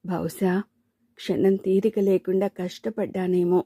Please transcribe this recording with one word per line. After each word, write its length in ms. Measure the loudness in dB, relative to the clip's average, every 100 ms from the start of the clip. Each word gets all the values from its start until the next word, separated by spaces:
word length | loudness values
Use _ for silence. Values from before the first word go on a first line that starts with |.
| -4
బహుశా 560 | -4 -4 -2 0 0 -4 _ _ _ _
క్షణం 420 | _ -4 2 2 2
తీరిక 420 | 2 2 2 0
లేకుండా 500 | 2 2 2 0 -2
కష్టపడ్డానేమో. 1160 | -4 -10 -6 -8 -6 -4 -4 0 2 4 2